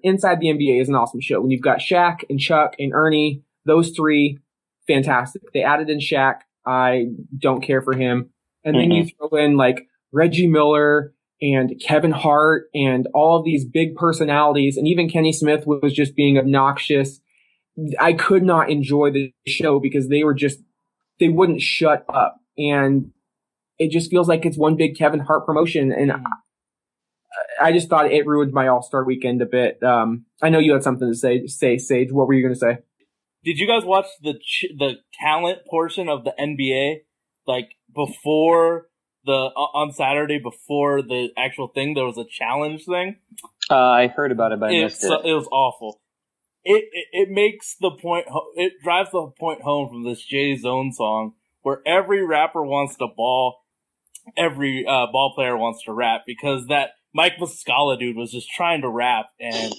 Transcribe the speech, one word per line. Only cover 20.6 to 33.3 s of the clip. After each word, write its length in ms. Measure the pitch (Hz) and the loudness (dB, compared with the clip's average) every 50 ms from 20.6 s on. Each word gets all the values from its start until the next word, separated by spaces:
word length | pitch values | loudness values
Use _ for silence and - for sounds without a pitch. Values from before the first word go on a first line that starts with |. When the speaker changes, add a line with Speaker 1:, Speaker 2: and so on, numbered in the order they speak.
| _ _ _ _ _ _ _ _ _ _ _ _ | _ _ _ _ _ _ _ _ _ _ _ _
Speaker 1:
they 80 | 180 160 | 2 2
wouldn't 320 | 165 160 185 175 160 131 | 4 4 4 2 2 0
shut 440 | - - - - 165 156 151 143 - - | -2 -4 -2 0 2 2 2 2 0 -4
up. 320 | - 135 113 - - - _ _ _ - | 0 0 0 0 -2 -8 _ _ _ -4
And 540 | 151 147 143 143 139 135 139 139 - - _ _ _ _ _ _ _ _ _ _ _ _ _ _ | -2 0 2 2 2 2 2 2 0 -4 _ _ _ _ _ _ _ _ _ _ _ _ _ _
it 120 | 165 156 | -2 0
just 180 | 160 170 165 - | 0 -2 -2 2
feels 180 | 180 180 175 170 | 2 2 4 4
like 160 | 170 165 165 | 2 2 2
it's 120 | 170 143 151 | -2 0 2
one 200 | 147 151 165 151 | 2 2 4 2
big 180 | 160 151 147 | 2 0 0
Kevin 260 | - 160 147 156 151 | 0 0 0 0 0
Hart 240 | 139 - 156 147 - | 0 0 0 0 0
promotion. 460 | - 156 151 170 170 - 165 139 135 | 0 0 2 0 2 0 0 0 0
And 200 | - - 139 139 | 0 0 0 0
Speaker 3:
Mm. 120 | - - 127 - - - _ _ _ _ _ _ _ _ _ _ _ _ _ _ _ _ _ _ - - - - - - | 0 -2 -4 -4 -6 -6 _ _ _ _ _ _ _ _ _ _ _ _ _ _ _ _ _ _ -10 -10 -10 -10 -4 0
Speaker 1:
I, 80 | 147 165 | 2 2
I 20 | 165 | 2
just 160 | 175 165 170 | 2 0 2
thought 220 | 170 156 151 143 | 2 2 2 4
it 140 | - 151 143 147 | 2 2 2 2
ruined 260 | 147 147 147 139 131 | 2 2 0 0 0
my 140 | 139 131 131 | 0 2 2
All-Star 360 | 127 123 123 - - 135 131 | 2 0 0 -2 -4 -2 -2
weekend 380 | 131 131 131 127 127 123 123 | -2 -2 -2 -2 -2 -2 -2
a 40 | 123 117 | -2 0
bit. 340 | 123 123 123 123 - - - | 0 0 0 0 -2 0 0
Um, 420 | 123 123 117 113 113 113 117 - _ _ _ | 2 2 2 2 0 -2 -6 -8 _ _ _
I 80 | - 160 | 0 2
know 100 | 160 160 | 4 4
you 140 | 151 156 147 | 4 4 4
had 100 | 135 135 | 2 2
something 260 | 139 127 123 127 120 | 0 -2 -2 -2 -4
to 60 | 117 117 | -2 0
say, 280 | - 127 123 131 - - | 0 0 0 0 -2 -6
say, 300 | - - - 131 120 123 | -6 -2 0 0 0 0
Sage. 340 | 127 - 135 123 131 127 | 0 -2 0 0 0 0
What 160 | 135 139 135 127 | 2 0 2 4
were 60 | 139 | 2
you 80 | 135 127 | 2 2
gonna 120 | 131 123 | 0 -2
say? 220 | 120 127 117 120 117 - _ _ _ _ _ _ _ _ _ | 0 0 -2 -2 -2 -8 _ _ _ _ _ _ _ _ _